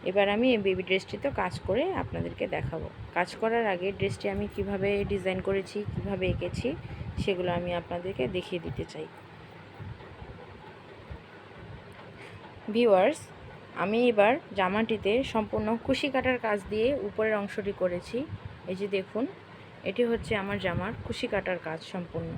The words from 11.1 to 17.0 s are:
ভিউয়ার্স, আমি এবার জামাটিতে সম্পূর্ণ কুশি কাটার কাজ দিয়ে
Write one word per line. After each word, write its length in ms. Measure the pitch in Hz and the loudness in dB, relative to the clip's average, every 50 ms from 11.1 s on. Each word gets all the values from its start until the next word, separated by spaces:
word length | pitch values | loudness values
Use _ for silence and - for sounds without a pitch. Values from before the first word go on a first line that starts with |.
| - - - - - - - - - - - - - - - - - - - - - - - - - - - - - - - - | -14 -14 -14 -18 -18 -18 -18 -18 -16 -16 -16 -14 -14 -16 -16 -16 -18 -18 -18 -18 -16 -16 -16 -16 -16 -16 -16 -16 -18 -14 -8 0
ভিউয়ার্স, 500 | 208 226 240 233 196 185 190 233 311 - - - - - - - - - - - - | 4 6 8 10 10 10 8 6 6 2 -6 -14 -16 -16 -16 -16 -16 -16 -16 -12 -4
আমি 220 | - 165 190 214 233 247 247 | -2 0 2 4 6 6 6
এবার 240 | 233 208 202 214 254 320 - - 202 | 8 8 8 8 8 4 0 -6 0
জামাটিতে 560 | 196 190 180 190 214 226 220 226 208 - 196 208 247 269 - - | 2 2 4 4 2 2 2 0 0 2 2 2 2 2 2 2
সম্পূর্ণ 360 | 226 214 208 - 220 214 214 233 226 - | 0 0 2 0 0 2 2 0 0 2
কুশি 220 | - 269 - - 285 | 0 0 2 2 2
কাটার 280 | 262 262 247 254 254 247 - | 2 2 2 4 2 2 2
কাজ 120 | 220 208 202 190 180 | 2 0 0 0 -2
দিয়ে 180 | 202 214 220 254 294 269 | 0 2 4 4 2 2